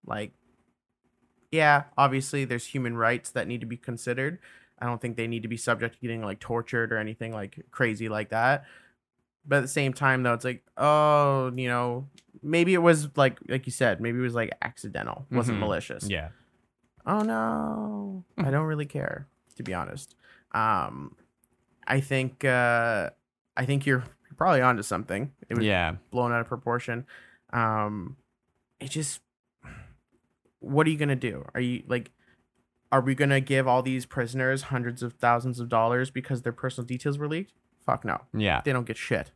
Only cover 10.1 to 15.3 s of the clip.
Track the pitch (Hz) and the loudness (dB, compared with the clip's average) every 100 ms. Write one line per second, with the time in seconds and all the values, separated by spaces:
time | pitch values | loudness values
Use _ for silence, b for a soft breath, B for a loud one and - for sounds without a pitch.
10.1 | 131 123 113 131 120 _ - 143 151 151 | 4 2 0 -2 -6 _ 0 4 6 6
11.1 | 147 143 135 127 123 127 123 123 123 139 | 6 4 2 0 -2 -2 0 0 -4 -8
12.1 | - _ - 143 165 170 180 170 160 147 | -16 _ -14 0 2 4 6 6 6 2
13.1 | - 135 - - 131 131 - 120 90 113 | 4 4 2 -6 -4 -4 0 2 2 -2
14.1 | 120 127 117 113 - - - - - 58 | -2 -2 -2 -4 -4 -8 -8 -10 -6 -6
15.1 | - 139 | -8 -2